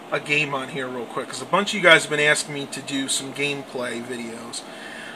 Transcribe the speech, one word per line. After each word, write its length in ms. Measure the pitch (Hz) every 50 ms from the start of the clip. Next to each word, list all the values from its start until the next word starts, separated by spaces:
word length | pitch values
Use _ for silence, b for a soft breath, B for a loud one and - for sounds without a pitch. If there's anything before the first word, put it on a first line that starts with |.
| - - -
a 60 | 151
game 320 | - 151 147 147 151 139 139
on 160 | 135 131 131
here 180 | 139 139 131 127
real 180 | 127 123 117
quick, 220 | 110 - 143 127 -
'cause 140 | - 127
a 40 | 127
bunch 260 | 123 - 185 202 202
of 40 | -
you 60 | 208
guys 220 | 175 175 165 156 151
have 60 | -
been 120 | 151 147
asking 340 | 147 151 151 - - - 147
me 120 | 143 139 131
to 140 | - 139
do 280 | - - 143 135 135 127
some 240 | - - 131 135 127
gameplay 680 | 131 143 143 143 143 135 - - 131 123 123 120 120
videos. 600 | 117 123 127 120 117 113 113 117 117 120 - - - B B B B B B B B B B